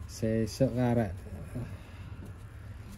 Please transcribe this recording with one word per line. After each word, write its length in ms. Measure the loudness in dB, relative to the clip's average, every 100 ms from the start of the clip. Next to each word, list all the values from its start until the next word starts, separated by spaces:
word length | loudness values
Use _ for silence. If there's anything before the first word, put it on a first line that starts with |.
| -10
Sesuk 640 | 0 2 4 4 4 4 6
karek 400 | 6 6 4 0 -8 -8 -6 -6 -6 -8 -10 -12 -10 -10 -10 -12 -12 -12 -12 -12 -12